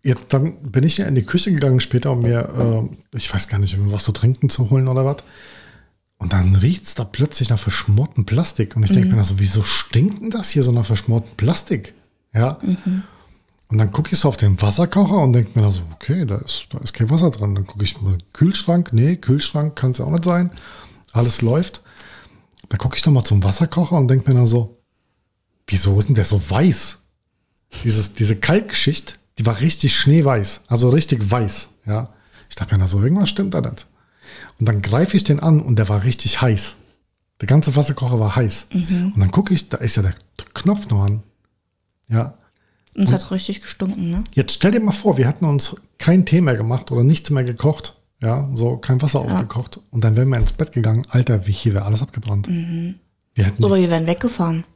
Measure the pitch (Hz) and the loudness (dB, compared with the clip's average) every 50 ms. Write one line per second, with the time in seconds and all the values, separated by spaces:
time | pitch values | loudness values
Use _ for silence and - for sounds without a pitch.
0 | - 135 123 - - - - 135 139 160 - - 147 127 95 131 135 165 - - | 2 0 0 0 0 0 0 0 0 0 -4 -8 -14 -2 0 2 2 2 2 0
1 | 196 160 139 127 101 - - 180 - 208 180 143 139 135 127 127 - - - 123 | -2 0 0 0 0 0 -2 -2 0 2 0 2 2 2 2 2 0 0 -2 -2
2 | - 143 131 120 117 120 120 117 117 - - - 120 117 113 113 117 - - - | 0 0 -2 0 0 2 0 0 -2 -4 -2 -2 0 0 0 0 -2 -4 -8 -16
3 | _ _ - 117 - - - 95 - - 110 98 101 95 92 98 101 98 104 101 | _ _ -10 -8 -8 -4 -4 -4 -4 -2 -2 0 0 0 0 -2 -2 0 -2 -2
4 | - - 101 - - 120 131 - - 131 - - 123 104 135 131 131 131 127 131 | -2 -4 -2 0 0 0 2 2 0 -2 0 0 0 2 2 2 2 0 0 0
5 | 131 139 139 - - - - - - - - - - - - - _ _ _ _ | 0 0 -2 -6 -10 -20 -20 -20 -20 -20 -20 -20 -20 -20 -20 -20 _ _ _ _
6 | _ _ _ _ 95 87 98 95 90 92 98 95 95 143 180 - - - - - | _ _ _ _ -4 -2 0 2 4 4 4 4 4 2 0 -2 -6 -8 -6 -6
7 | 113 - - - 143 147 - - 131 107 117 101 - 98 - - - - 101 110 | -8 -8 -2 -2 -2 -2 -2 -6 -2 -2 -2 -2 -2 -4 -4 -4 0 0 2 2
8 | 139 - - - 98 - 110 143 175 - - - 107 - - 110 107 98 196 - | 0 0 -2 -4 -2 0 0 -2 -2 -2 -2 -4 -4 -2 0 0 2 4 4 4
9 | - 185 185 110 98 90 95 95 101 95 95 107 101 - - - - - - 113 | 4 4 2 2 2 0 0 0 0 2 2 0 0 0 -2 -4 -4 0 0 2
10 | 151 208 202 - 233 226 226 226 190 - - 151 127 123 120 120 117 101 110 98 | 2 2 -2 -4 -8 -6 -6 -4 -4 -2 0 2 2 2 2 0 2 0 -2 -2
11 | - - 113 117 113 - - - 107 143 175 - - - 175 110 95 - - _ | 0 0 0 0 -2 -4 -6 -2 0 0 0 -2 -2 -4 -6 -6 -6 -12 -20 _
12 | _ _ _ _ _ _ - 110 120 135 151 - - 196 180 - - 185 185 190 | _ _ _ _ _ _ -2 0 0 0 -2 -4 -2 -2 -2 -2 -2 -4 -4 -4
13 | 190 - - - _ _ - _ _ _ _ _ _ _ 110 107 110 98 - - | -6 -10 -20 -20 _ _ -20 _ _ _ _ _ _ _ 0 0 0 0 0 -4
14 | 156 - 190 - - 143 107 - - 101 95 - 107 101 101 - 175 175 - 196 | -4 -2 -2 0 0 0 0 2 2 2 2 2 2 0 2 0 -2 0 2 2
15 | 202 165 196 196 147 131 120 120 117 - - 120 104 104 95 90 85 82 80 _ | 2 4 2 2 4 4 4 2 2 0 0 2 2 2 0 -2 -6 -10 -14 _
16 | - - 147 185 165 110 98 - - - - - - _ - - 131 - - - | -4 -4 -2 -2 -2 -2 -4 -6 -6 -8 -10 -10 -10 _ -12 -8 -8 -10 -4 -2
17 | 117 110 147 160 180 170 123 104 104 101 98 98 98 - - 98 101 95 - - | 0 2 2 2 2 2 0 0 -4 -2 -2 -2 -4 -6 -4 -4 -4 -4 -4 -4
18 | 101 98 95 87 - _ - - 147 180 196 - - - 170 175 170 - 120 113 | -2 -2 -2 -2 -4 _ 0 2 2 2 2 0 -2 0 0 0 0 2 2 2
19 | 127 151 180 175 - - 131 147 143 - - 147 147 156 151 - 131 127 123 - | 2 2 0 0 0 0 0 0 0 -4 -4 -4 -4 -4 -4 -2 -2 -2 -2 -2
20 | - 139 156 170 165 180 170 175 180 175 - - - - - - - - - - | -4 -2 -2 -2 0 0 0 0 0 -2 -4 -12 -20 -20 -20 -20 -20 -20 -20 -20
21 | _ _ - 117 117 120 - - 117 113 127 160 185 - - - _ - - - | _ _ -2 0 0 0 0 0 0 0 0 0 -2 -4 -8 -18 _ -20 -20 -20
22 | - - - - - - _ _ _ _ _ - - _ - - - 127 - - | -20 -20 -20 -20 -20 -20 _ _ _ _ _ -20 -8 _ -6 -2 -2 -4 -4 0
23 | - 160 143 127 110 - 104 101 92 98 95 - 170 160 - 175 175 - 180 156 | 2 4 4 4 4 4 2 2 2 2 2 0 -2 0 0 -2 0 2 2 2
24 | 135 120 131 131 - - 131 123 123 117 113 120 113 101 - _ _ _ _ _ | 4 4 2 2 4 4 4 4 4 4 4 2 0 -2 -10 _ _ _ _ _
25 | _ _ _ _ _ _ _ _ _ _ _ _ _ - 101 92 87 98 98 104 | _ _ _ _ _ _ _ _ _ _ _ _ _ -4 -2 0 2 2 2 2
26 | 107 - 131 107 95 - 104 95 78 - 92 113 160 185 - - - - - _ | 2 2 2 2 2 2 0 -2 0 0 0 4 4 4 2 0 -4 -8 -10 _
27 | _ _ _ _ _ _ _ _ _ _ _ _ _ _ - - - 120 107 110 | _ _ _ _ _ _ _ _ _ _ _ _ _ _ -14 -4 -2 -2 0 0
28 | 101 - - - 110 104 110 98 - - 165 208 220 - - - - 139 156 - | -2 -4 -2 -2 0 0 0 0 0 0 0 0 0 -2 -4 -2 -2 -2 -2 -4
29 | - - - _ _ _ _ - 110 117 110 98 131 165 - - - 120 - - | -8 -12 -20 _ _ _ _ -4 -2 -2 -2 0 0 -2 0 0 0 0 0 2
30 | - 135 151 165 147 139 127 110 98 95 - - _ _ 120 117 123 127 131 165 | 2 4 4 4 4 2 2 0 -2 -4 -8 -12 _ _ 0 2 4 4 4 2
31 | 156 - 139 113 104 98 113 123 110 98 - - - - _ _ _ 104 104 110 | 2 0 -2 0 0 0 0 0 0 -2 -4 -8 -10 -12 _ _ _ -6 -4 -4
32 | 123 - - _ _ _ _ - - _ - - - - 107 95 95 90 92 101 | -6 -8 -14 _ _ _ _ -20 -20 _ -10 -10 -4 -2 0 0 2 2 0 0
33 | 101 131 175 208 196 - - - 196 196 - 156 123 120 120 - - _ _ _ | 2 2 2 2 0 0 0 -2 -4 -2 -2 -4 -4 -4 -8 -12 -16 _ _ _
34 | _ _ _ _ - - - - - - _ _ 110 110 110 98 98 - 107 135 | _ _ _ _ -20 -20 -20 -20 -20 -20 _ _ 0 0 0 0 0 0 0 0
35 | 175 - - 196 - - 147 147 - 165 156 151 - 139 120 107 107 98 107 101 | 0 2 2 0 2 2 0 2 4 4 4 4 4 2 0 0 2 0 0 0
36 | 95 131 120 - - - - - 131 123 107 101 - - - _ _ _ _ _ | 0 -2 -2 -2 -4 -6 -2 0 0 0 0 0 -4 -8 -12 _ _ _ _ _
37 | _ _ _ _ _ _ _ _ - 101 131 151 151 151 127 147 143 - 139 - | _ _ _ _ _ _ _ _ 0 4 4 4 4 2 0 0 0 0 -2 -4
38 | 131 120 123 113 110 101 92 127 120 104 98 - - _ - 180 170 165 190 175 | -2 0 0 0 0 0 2 0 0 0 -2 -6 -10 _ -4 -4 -2 0 -2 0
39 | 180 190 208 107 98 92 - - 202 202 190 - - - - - 123 113 - 117 | 0 0 0 2 0 2 2 0 2 2 0 -2 0 -6 -8 -4 -4 -2 0 0
40 | 92 92 - - _ _ _ - - - _ - - 185 208 208 202 - 110 101 | 0 0 -2 -4 _ _ _ -20 -20 -16 _ -2 0 0 0 0 -2 -2 0 0
41 | 98 101 104 107 - _ _ _ _ _ _ _ _ _ _ _ _ _ _ _ | 2 0 -2 -4 -6 _ _ _ _ _ _ _ _ _ _ _ _ _ _ _
42 | _ - 113 113 117 135 - _ _ _ _ _ _ _ _ _ _ _ _ - | _ -2 -2 -2 -2 -4 -10 _ _ _ _ _ _ _ _ _ _ _ _ 0
43 | 196 123 127 185 - - 185 185 - - 202 - - - - _ 196 190 202 208 | 2 2 2 0 0 -4 -6 -6 -6 -6 -10 -10 -12 -16 -8 _ -6 -6 -4 -6
44 | 180 170 170 190 220 - - 143 - - - - - 196 202 240 220 202 - - | -6 -4 -4 -4 -6 -2 -2 -2 -2 -2 -2 0 2 2 2 2 0 0 -2 0
45 | - 208 160 131 127 127 143 - 175 156 143 139 - - - - _ _ _ - | 0 0 2 2 2 0 0 0 0 0 0 0 -2 -4 -8 -12 _ _ _ -2
46 | - 165 175 190 185 - 151 180 180 143 123 107 110 113 123 123 - - 127 117 | 2 4 4 4 4 4 2 2 4 2 2 0 0 -2 -2 -4 -4 -2 0 2
47 | 120 135 165 - - - 147 135 127 123 120 113 - 151 151 - - - _ _ | 4 4 4 2 0 -2 -2 0 0 -2 -4 0 0 0 0 -2 -8 -16 _ _
48 | _ _ _ _ 117 113 117 143 143 135 131 113 117 120 127 123 - - 131 127 | _ _ _ _ -2 -2 -2 -2 -2 -4 -2 -2 -2 -2 -2 -4 -2 0 0 2
49 | 151 139 - - - - - 185 120 113 - 120 123 - - - _ _ - 117 | 2 0 0 -2 -2 0 -2 -2 -2 -4 -6 -8 -8 -8 -14 -20 _ _ -4 0
50 | 104 113 107 117 131 135 131 117 110 - - - 156 - - 123 110 113 110 117 | 2 2 2 2 2 2 2 2 2 0 0 -2 -6 -4 -2 -2 0 2 0 0
51 | - - - 127 120 - 117 101 92 104 98 - - 117 98 104 101 101 110 110 | -2 0 0 0 2 2 0 0 0 -2 -4 0 0 0 0 0 -2 -2 -2 -2
52 | 135 - - 113 110 110 101 101 101 - 175 170 165 170 170 165 170 175 185 - | -2 -6 -8 -10 -6 -4 -4 -4 -2 -2 -4 -4 -4 -6 -6 -6 -6 -8 -10 -12
53 | _ _ _ _ _ _ _ - 98 98 98 - 214 202 196 190 180 170 170 165 | _ _ _ _ _ _ _ 0 0 0 0 0 2 2 4 2 2 2 0 0
54 | 160 165 175 - - 240 233 - 175 170 160 165 170 _ _ | 0 -2 -2 -2 -4 -6 -2 -2 -2 -2 -2 -4 -6 _ _